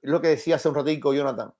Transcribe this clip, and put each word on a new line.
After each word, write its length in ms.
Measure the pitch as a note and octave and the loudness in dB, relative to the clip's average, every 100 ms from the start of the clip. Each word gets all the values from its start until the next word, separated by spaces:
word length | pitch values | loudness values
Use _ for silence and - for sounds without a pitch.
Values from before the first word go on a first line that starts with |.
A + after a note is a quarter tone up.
es 80 | C3+ | -2
lo 100 | E3 | 0
que 80 | E3 | 2
decía 260 | D3+ - | 2 2
hace 140 | D#3+ D#3+ | 0 2
un 80 | D3 | 0
ratico 360 | C#3 D#3 D3 | -2 0 0
Jonathan. 400 | C#3 C#3 A#2 A2 _ | 0 0 -4 -8 _